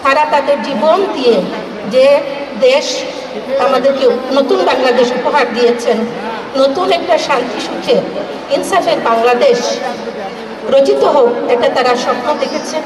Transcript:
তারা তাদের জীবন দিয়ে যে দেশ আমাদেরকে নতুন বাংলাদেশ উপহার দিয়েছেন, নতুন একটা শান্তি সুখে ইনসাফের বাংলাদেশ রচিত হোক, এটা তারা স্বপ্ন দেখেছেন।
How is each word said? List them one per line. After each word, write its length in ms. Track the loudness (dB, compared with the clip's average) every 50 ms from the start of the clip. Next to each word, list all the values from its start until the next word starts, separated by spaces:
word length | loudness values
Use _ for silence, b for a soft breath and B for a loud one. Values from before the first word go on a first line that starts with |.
| 2
তারা 220 | 2 2 2 2 2
তাদের 320 | 2 0 2 2 0 0 0
জীবন 420 | -4 -4 0 2 2 4 4 2 0 -2
দিয়ে 280 | 0 2 2 4 2 2 -2 -6 -8 -10 -10 -10 -10 -8 -2
যে 300 | 2 4 6 6 4 4 2 -2 -8 -8 -8 -10 -4 2
দেশ 420 | 2 4 4 4 0 -2 -6 -6 -6 -8 -8 -10 -10 -10 -10 -10 -8 -4 -2 0
আমাদেরকে 500 | 0 2 0 2 2 2 2 4 2 2 2 2 -2 0
নতুন 340 | 0 0 2 2 2 2 2
বাংলাদেশ 460 | 2 2 2 2 2 4 2 2 2
উপহার 340 | 0 -2 -2 0 0 0 0 0 0
দিয়েছেন, 440 | 2 2 2 2 2 0 -2 0 0 -2 -4 -6 -8 -8 -8 -8 -8 -10 -6 -2 0
নতুন 340 | 2 2 2 0 0 0
একটা 260 | 0 0 2 0 0 0
শান্তি 440 | 2 0 -2 -2 -2 -4 -4 -6
সুখে 400 | -6 -6 -8 -8 -2 0 0 0 0 -2 -6 -8 -8 -8 -10 -10 -6 -4 -4
ইনসাফের 440 | -2 -2 0 0 0 2 2 0 0 0
বাংলাদেশ 760 | 0 0 2 4 2 2 4 4 4 4 2 0 -2 -4 -4 -4 -6 -8 -8 -8 -10 -8 -8 -10 -10 -10 -10 -12 -12 -12 -10 -4 0
রচিত 340 | 2 4 4 4 2 2 2
হোক, 480 | 2 4 4 4 2 2 -2 0 0
এটা 180 | 0 2 2 0
তারা 260 | 0 0 0 0 0
স্বপ্ন 400 | 0 0 -2 -4 -2 -2 -4 -2 -2
দেখেছেন। 420 | -2 -4 -4 -8 -8 -6 -8 -8 -8